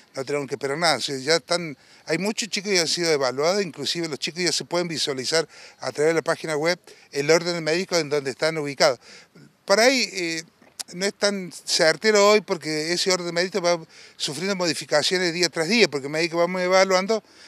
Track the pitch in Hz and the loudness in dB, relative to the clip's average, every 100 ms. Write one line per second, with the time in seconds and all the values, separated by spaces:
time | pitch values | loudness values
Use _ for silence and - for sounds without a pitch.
0 | _ - 127 143 135 131 139 143 170 131 | _ -10 -6 -4 -6 -6 -4 0 2 2
1 | - 139 131 165 - 175 165 135 _ - | -2 -4 0 0 0 -4 -4 -12 _ -14
2 | - 160 196 226 208 - 196 185 156 170 | -4 -2 -2 -4 -6 -6 0 0 0 0
3 | 170 147 131 127 156 202 185 139 135 170 | 0 2 0 0 0 0 -2 -6 -6 -4
4 | 165 139 - 160 175 - 147 175 175 151 | -6 -6 -8 -4 -2 -2 -2 -2 -2 -4
5 | - 131 120 160 156 - - - 131 127 | -4 -4 -2 0 -2 -8 -20 -12 -8 0
6 | 151 165 147 156 160 151 160 175 - - | 0 2 0 -4 -4 -2 -2 -2 -8 -20
7 | - 143 147 165 170 175 156 170 190 175 | -10 -2 4 4 2 -4 -2 -2 0 -2
8 | 147 147 135 117 160 160 143 135 160 123 | 0 -2 -4 -2 -2 -2 -4 2 4 2
9 | - - - - - _ - 202 233 262 | -6 -20 -20 -20 -20 _ 0 4 4 4
10 | 202 185 170 160 160 _ _ - - 175 | 0 -4 -6 -6 -10 _ _ -16 -12 -6
11 | 196 - 202 202 180 - - - 165 156 | -4 0 -2 -2 -6 -12 -4 2 2 2
12 | 220 208 202 214 175 180 143 156 156 175 | 4 6 6 6 2 -6 -4 -4 -2 -2
13 | 190 185 180 170 185 196 175 175 160 - | 0 0 -2 -2 -2 0 0 0 -4 -20
14 | - - - 139 185 196 175 143 147 151 | -20 -10 -8 -6 -4 -2 -2 -4 0 0
15 | 131 185 180 165 170 - 160 233 180 139 | 2 0 -2 0 -2 -2 0 4 4 2
16 | 135 156 170 165 175 185 180 190 190 185 | -4 -4 -2 0 -2 0 2 4 4 2
17 | 190 220 - - | 0 -2 -4 -20